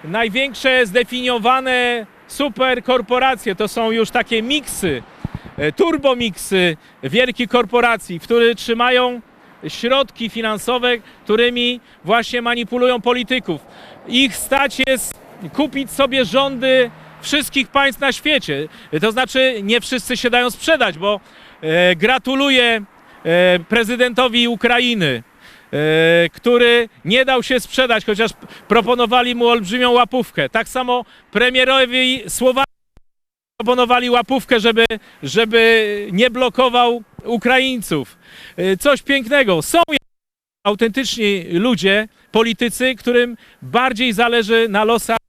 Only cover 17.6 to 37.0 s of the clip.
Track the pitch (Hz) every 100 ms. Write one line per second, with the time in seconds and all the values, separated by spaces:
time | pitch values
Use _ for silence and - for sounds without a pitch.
17.6 | 254 277 277 - 277 247 294 294 - 139
18.6 | 151 - - 156 202 220 254 262 262 233
19.6 | 196 233 - 254 - 254 247 240 247 -
20.6 | - 320 226 156 190 202 - - - -
21.6 | 156 165 180 175 202 254 254 269 277 262
22.6 | 240 226 202 _ - - - 170 180 180
23.6 | 165 226 214 240 247 226 262 233 240 233
24.6 | 233 240 247 233 160 123 117 _ - -
25.6 | _ 139 156 156 165 170 170 - 233 240
26.6 | 240 233 226 _ 147 233 262 262 - 254
27.6 | - - 254 220 - 202 226 - - -
28.6 | - 214 220 247 240 247 247 240 240 240
29.6 | 180 247 247 240 240 254 214 - 139 226
30.6 | 226 254 254 247 - - _ 208 247 254
31.6 | 254 269 254 254 254 262 208 - 254 254
32.6 | 277 _ _ _ _ _ _ _ _ _
33.6 | 220 247 240 247 247 240 233 262 - 240
34.6 | 214 220 226 220 - - 139 151 226 226
35.6 | 226 226 220 208 208 185 247 233 254 -
36.6 | 254 240 240 240